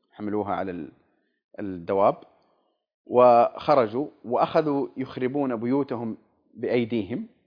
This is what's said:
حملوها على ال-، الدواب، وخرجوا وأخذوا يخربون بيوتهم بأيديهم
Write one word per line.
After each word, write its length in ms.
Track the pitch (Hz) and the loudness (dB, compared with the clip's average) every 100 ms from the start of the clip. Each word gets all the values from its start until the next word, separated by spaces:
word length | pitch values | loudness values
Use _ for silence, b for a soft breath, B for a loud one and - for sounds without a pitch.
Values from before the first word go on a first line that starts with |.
| _ | _
حملوها 420 | - 104 104 101 | -12 -6 -4 -2
على 180 | 87 95 | -4 -4
ال-، 200 | 87 71 - _ _ _ _ _ - | -8 -12 -16 _ _ _ _ _ -12
الدواب، 560 | 104 92 85 98 107 - - _ _ _ _ _ _ _ - | -10 -8 -2 2 2 2 -8 _ _ _ _ _ _ _ -2
وخرجوا 1000 | 120 123 117 117 - - 143 110 117 151 _ 107 | 6 8 8 4 0 0 2 2 -2 -8 _ -4
وأخذوا 600 | - 156 170 156 143 131 - | -2 0 0 0 -2 -4 -8
يخربون 580 | 131 - 127 139 135 117 | -10 -4 -4 -2 -2 -2
بيوتهم 600 | 120 139 135 117 117 - _ _ _ | -2 -2 -2 -4 -6 -10 _ _ _
بأيديهم 760 | - 113 120 113 117 98 131 226 _ | -10 -2 -2 0 -4 -4 -6 -10 _